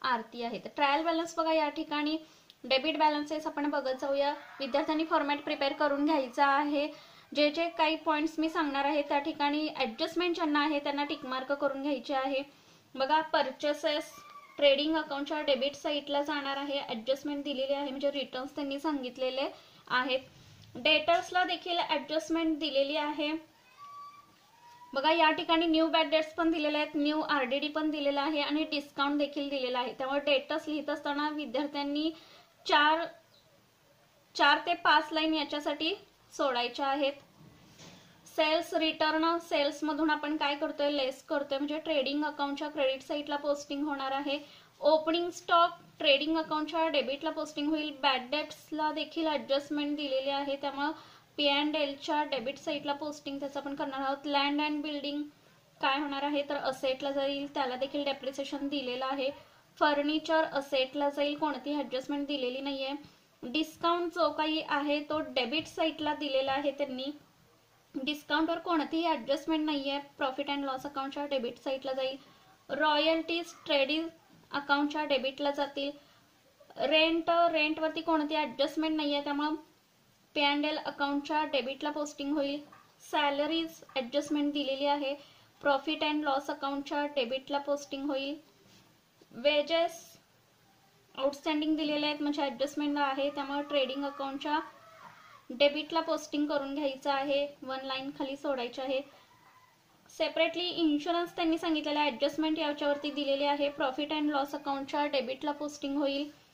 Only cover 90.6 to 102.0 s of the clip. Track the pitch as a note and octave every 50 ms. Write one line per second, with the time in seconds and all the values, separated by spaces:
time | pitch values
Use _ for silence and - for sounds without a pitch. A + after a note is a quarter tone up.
90.6 | _ _ _ _ _ _ _ _ _ _ _ - C4+ C#4+ C#4+ - - E4 D4+ D4+
91.6 | D#4 D#4 D#4 D4+ D#4+ D4 D4+ D4 D4 D4+ D4 D4 D4 D4 D4 - C#4+ C#4 A#3+ -
92.6 | - D4 - D4+ D4 D4 C#4+ D4 C#4+ C#4 C4+ C#4 C4+ C#4+ C#4+ C#4+ C#4 C4+ C#4 C#4+
93.6 | D4 D4 D4 C#4+ C4 B3 C4 C#4 C#4+ C#4 C#4 - C#4 C#4 C4+ C#4+ - D4+ D4 D#4
94.6 | D#4+ - - - - - - - - - - - - - - - _ _ C#4 A#3+
95.6 | C#4+ C#4+ C#4+ D4+ D4+ D4+ D#4+ D#4+ D#4+ E4 D#4 D4+ - - - C#4+ D4 D4 D4+ C#4+
96.6 | C#4 C#4 C#4 D4 D4+ C4+ C4 C4 - C#4+ C#4 C4+ C#4 D4 C#4 C#4 C#4+ C#4+ - -
97.6 | - B3+ C4 C4 C4+ C4+ C4 C4 C4+ C#4 C#4+ - D4 C4+ C#4 C#4 - D4+ C#4 B3
98.6 | A#3+ B3 B3 - C4 C4+ C#4 C4 C#4+ - - - - _ - - _ - _ -
99.6 | _ _ _ _ _ _ _ _ _ - - - D#4+ D4 D4 D#4+ E4 E4 E4 E4
100.6 | F4 F4+ E4 - E4+ D#4 D4 D4 D4 F4+ E4+ E4+ F4 E4+ - - F4 D#4+ D#4+ E4
101.6 | - E4+ D#4+ D4+ D4+ D4+ D4 D4